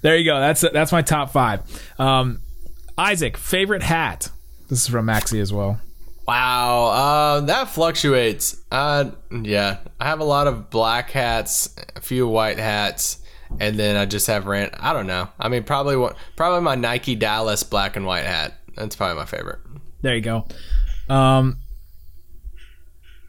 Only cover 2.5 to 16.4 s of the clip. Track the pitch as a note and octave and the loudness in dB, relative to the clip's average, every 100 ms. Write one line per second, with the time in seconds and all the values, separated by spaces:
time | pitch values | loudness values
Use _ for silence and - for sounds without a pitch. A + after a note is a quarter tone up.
2.5 | - - - - - F#3+ G3 C#3 - - | -8 -8 -8 -10 -2 0 2 0 -4 -2
3.5 | F#3 G3 G3+ - E3 C#3+ D#2+ - - - | 0 2 0 2 2 0 -4 -8 -10 -14
4.5 | - - B2 - A#2+ A2 G#2+ - A2 G2 | -20 -4 -2 0 0 2 2 2 0 0
5.5 | G2+ G2 G#2 - - - - - A#2+ B2+ | 0 0 -2 -4 -10 -12 -8 -2 2 2
6.5 | B2 B2 A#2+ A#2 A2 C#3+ D3 D3 D3 D3 | 2 2 4 4 4 4 4 4 2 2
7.5 | G#3+ C4 - E3 D#3+ D3 C3 A#2 G2+ - | 0 0 0 0 2 2 4 4 0 -4
8.5 | - - C3 C#3+ D3 C3+ - - A#2+ G#2+ | -6 -4 -2 0 0 0 -4 -10 -8 0
9.5 | G2+ G2+ G2 - - C3 D#3 D3+ C#3+ C#3+ | 2 2 -2 -8 -6 -4 0 2 4 2
10.5 | B2+ G#2 A2+ A2+ A#2+ B2 C#3 A#2+ A2+ G#2+ | 0 -2 2 2 2 0 0 0 0 0
11.5 | - - - - - - B2+ A#2+ A2 A2 | -2 -4 -8 -16 -14 -4 0 2 4 2
12.5 | - A2 G#2 G#2 - - - - - - | 0 0 0 0 -2 -4 -6 -12 -16 -8
13.5 | - G#2 G#2+ G#2 G2+ G2+ G#2 - G#2+ F#2+ | -2 -2 2 2 2 0 0 0 0 0
14.5 | G2+ G2+ - B2+ D#3 G2 F2+ F2+ - A2+ | -2 -2 -4 -2 -2 -2 -4 -4 -4 -2
15.5 | A#2+ G#2+ C#3+ C#3+ C3+ A#2+ - - - | -2 -2 -2 2 2 0 -2 -14 0